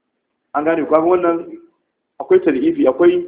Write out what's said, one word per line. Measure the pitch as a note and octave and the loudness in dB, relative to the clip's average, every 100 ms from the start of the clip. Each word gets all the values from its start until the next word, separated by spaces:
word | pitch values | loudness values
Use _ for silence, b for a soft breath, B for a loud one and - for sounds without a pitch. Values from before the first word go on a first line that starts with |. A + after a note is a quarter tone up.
| _ _ _ _ _ | _ _ _ _ _
An | D3 | -4
gane | D#3 D#3+ C#3 | -2 -2 0
ku, | |
kaga | D#3 E3 | 0 2
wannan | F3+ E3+ E3+ - - - _ _ _ _ - | 0 0 -4 -8 -18 -20 _ _ _ _ -14
akwai | - F#4 | 0 2
talifi, | - C4 D#4+ D#4 C#4 | 2 0 -2 0 0
akwai | - F4 F4+ | 4 2 2